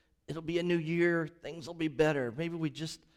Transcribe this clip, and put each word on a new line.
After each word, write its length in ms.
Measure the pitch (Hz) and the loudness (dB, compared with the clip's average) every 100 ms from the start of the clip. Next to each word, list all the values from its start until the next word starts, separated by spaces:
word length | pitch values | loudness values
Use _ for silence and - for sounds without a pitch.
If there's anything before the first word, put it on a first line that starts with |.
| _ _ - | _ _ -12
It'll 160 | 156 | -8
be 160 | 160 170 | -2 0
a 40 | |
new 140 | 175 170 | 2 2
year, 500 | 156 170 170 170 160 - | 2 4 4 4 -2 -8
things 240 | - 165 147 | -14 -12 -10
will 80 | |
be 140 | 170 160 | -4 -2
better." 460 | 131 151 143 120 117 | 4 4 4 0 -2
Maybe 200 | 170 165 | -4 -2
we 120 | 160 | -4
just, 320 | 131 156 - _ | -4 -10 -10 _